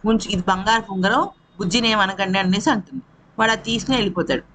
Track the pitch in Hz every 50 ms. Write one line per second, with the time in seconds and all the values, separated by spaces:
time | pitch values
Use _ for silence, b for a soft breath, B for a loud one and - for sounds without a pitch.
0 | - 214 220 214 - - 208 180 180 190 190 185 190 214 226 226 226 208 196 185
1 | 180 196 226 269 359 392 - _ _ _ _ 180 202 175 170 240 233 226 220 214
2 | 196 190 196 190 196 190 190 196 190 185 185 202 214 320 269 214 - - - 262
3 | - _ - _ _ _ _ - 220 226 226 220 - 233 226 233 - - 262 247
4 | 208 190 175 180 160 - 135 - - -